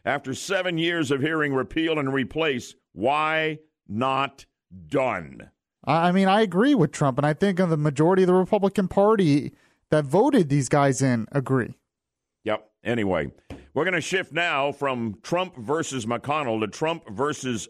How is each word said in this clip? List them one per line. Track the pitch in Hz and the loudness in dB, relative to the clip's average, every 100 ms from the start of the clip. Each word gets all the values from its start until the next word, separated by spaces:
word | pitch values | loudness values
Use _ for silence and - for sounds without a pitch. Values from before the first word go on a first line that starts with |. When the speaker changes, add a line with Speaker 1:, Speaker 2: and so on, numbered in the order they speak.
Speaker 1:
After | - 139 139 | -6 -4 -6
seven | 131 - 190 185 165 | -8 -4 -2 -2 -2
years | 170 170 139 | 0 0 0
of | 139 | 0
hearing | 147 160 147 | 0 0 0
repeal | 135 123 151 160 156 | -2 -2 -2 -2 -2
and | 135 | -2
replace, | 135 123 156 160 127 - - _ | -2 -2 -2 -2 -2 -8 -18 _
why | - 110 147 156 160 156 156 - _ - | -4 -2 0 0 0 -2 -6 -12 _ -10
not | 104 131 135 139 - - _ _ 92 78 | -4 0 0 -2 -8 -20 _ _ -20 -6
done?'" | 135 131 98 76 65 52 _ _ _ | -2 0 -2 -8 -16 -20 _ _ _
Speaker 2:
I, | - 156 175 | -2 2 2
I | |
mean, | 185 190 | 2 4
I | 196 | 4
agree | 220 175 254 | 2 2 4
with | 285 156 | 4 2
Trump, | - 147 123 | 2 0 2
and | |
I | 147 | 0
think | 151 202 180 | 0 0 2
the | 185 160 | 0 2
majority | 151 131 156 185 | 0 2 4 4
of | 185 | 4
the | |
Republican | 185 180 214 190 202 185 | 4 4 2 2 0 0
Party | - 202 220 175 143 127 - _ _ _ | 2 4 4 4 2 0 -10 _ _ _
that | 156 | 0
voted | 143 165 262 277 156 | 2 2 4 4 2
these | 143 127 | 0 2
guys | 151 139 127 | 2 2 2
in | 135 120 107 | 0 0 -2
agree. | 143 127 135 110 - _ _ _ _ _ _ | -4 -2 -2 -2 -8 _ _ _ _ _ _
Speaker 1:
Yep. | 107 107 - _ | -6 -6 -6 _
Anyway, | - 120 101 87 71 - _ - - | -4 -2 0 -2 -4 -8 _ -20 -8
we're | - | -4
gonna | 170 180 | -2 -2
shift | - 185 175 | -2 -4 -4
now | 151 175 147 139 | -4 -2 0 -2
from | 139 143 127 117 98 | -2 -4 -2 -4 -6
Trump | - 170 185 131 | -4 -4 -4 -8
versus | 110 156 160 131 107 | -4 -4 -4 -6 -4
McConnell | 117 123 151 139 110 | -4 -2 -4 -2 -2
to | 107 | -4
Trump | - 156 165 - | -4 -6 -6 -10
versus | 98 143 147 131 117 - | -6 -4 -4 -6 -6 -8